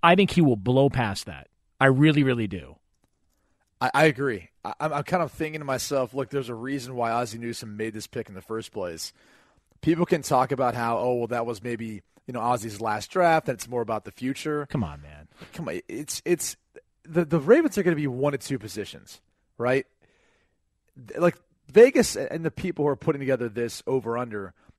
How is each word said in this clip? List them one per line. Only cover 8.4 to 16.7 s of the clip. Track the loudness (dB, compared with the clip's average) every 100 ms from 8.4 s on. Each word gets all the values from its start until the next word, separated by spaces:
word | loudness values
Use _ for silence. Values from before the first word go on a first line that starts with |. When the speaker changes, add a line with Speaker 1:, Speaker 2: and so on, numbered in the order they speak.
Speaker 2:
first | -10 -10 -8
place. | -8 -8 -8 -12 -14 _ _ _ _ _ _
People | 0 0 2
can | 0
talk | 2 2 2
about | 0 -2 -2
how, | -2 0
oh, | 0 -2
well, | -2
that | -4 -4
was | -6
maybe, | -8 -8 -8 -12 -16 _ -12
you |
know, | -4
Ozzie's | 0 -2 -4 -6
last | -4 -4 -4
draft, | 2 4 4 0
and | -6
it's | -6
more | -6
about | -4 -6 -8
the |
future. | -8 -6 -4 -4 -4 -2
Speaker 1:
Come | -4
on, | -4 -8
man. | -18 -20 -20 -20 -18
Speaker 2:
Come | -12 -8
on. | -8 -8
It's, | -10 -8 -6 -2
it's, | -2 -4 -12 _